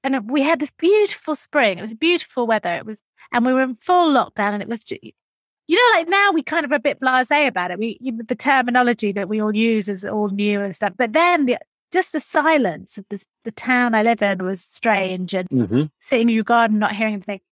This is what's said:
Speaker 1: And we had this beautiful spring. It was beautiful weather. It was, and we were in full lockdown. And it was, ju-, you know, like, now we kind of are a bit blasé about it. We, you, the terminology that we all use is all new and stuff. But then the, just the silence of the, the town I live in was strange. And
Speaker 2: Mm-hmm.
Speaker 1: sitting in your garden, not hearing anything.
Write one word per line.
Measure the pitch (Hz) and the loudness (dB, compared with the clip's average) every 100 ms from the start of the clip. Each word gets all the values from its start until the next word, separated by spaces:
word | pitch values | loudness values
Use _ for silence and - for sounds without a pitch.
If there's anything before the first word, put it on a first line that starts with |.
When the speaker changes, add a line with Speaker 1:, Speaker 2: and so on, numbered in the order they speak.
Speaker 1:
And | 269 262 214 | -2 -4 -2
we | 285 | 0
had | 277 320 | 2 0
this | 294 | -2
beautiful | _ 339 427 403 - - 294 | _ 2 4 2 -2 -6 -6
spring. | - 302 226 185 | -2 0 2 0
It | |
was | 214 | -8
beautiful | 226 320 349 - - 233 | -2 0 0 -2 -4 0
weather. | 214 185 | 0 -2
It | 170 214 | -6 -8
was, | 214 _ _ - | -16 _ _ -4
and | 247 240 | 0 2
we | |
were | 254 | 2
in | 262 233 | 0 -4
full | - 359 339 | 0 2 4
lockdown. | 277 190 - 208 | 2 0 -2 -4
And | 208 | -4
it | - | -8
was, | 226 | -10
ju-, | - - - _ _ _ _ _ - | -10 -14 -14 _ _ _ _ _ -2
you | 349 | 4
know, | 494 403 | 4 4
like, | 330 | 2
now | 392 403 | 2 2
we | 330 | 0
kind | - 330 285 | -2 -4 -2
of | |
are | 285 | -2
a | |
bit | 277 - | -2 -2
blasé | 262 254 254 294 285 | 0 2 2 2 2
about | 180 180 | -2 -6
it. | 175 | -4
We, | 226 - | -6 -6
you, | 262 226 | -8 -8
the | 226 233 | -6 -4
terminology | 269 277 247 247 247 233 208 | 0 2 2 2 2 2 -2
that | 196 185 | -2 -4
we | 214 | -2
all | 214 214 | 0 2
use | 226 220 202 | 2 2 -2
is | 190 | -6
all | 196 214 208 | -6 -4 -2
new | 196 208 202 | 0 0 0
and | 202 175 | -4 -4
stuff. | 202 185 | -4 -2
But | 240 | 0
then | 262 349 349 262 | 2 2 2 0
the, | 240 - _ _ | -2 -6 _ _
just | 370 370 | -2 -2
the | 311 | -4
silence | - - 294 311 214 156 185 - | -2 0 4 4 2 -2 -14 -18
of | 190 | -12
the, | 202 - _ | -14 -14 _
the | 233 | -12
town | - - 247 240 | -10 0 2 2
I | 226 | 2
live | 220 233 | 2 2
in | 202 190 | 0 -2
was | 185 190 | -4 -6
strange. | - - 233 202 190 185 185 190 | -10 -4 0 0 -2 -4 -4 -4
And | 180 | -2
Speaker 2:
Mm-hmm. | 131 104 117 151 _ | -2 0 0 -2 _
Speaker 1:
sitting | - 254 233 | -2 2 2
in | 226 | 2
your | |
garden, | 214 240 226 214 | 2 2 4 2
not | 208 208 | 0 -2
hearing | 220 208 | -4 -4
anything. | 185 196 _ | -8 -12 _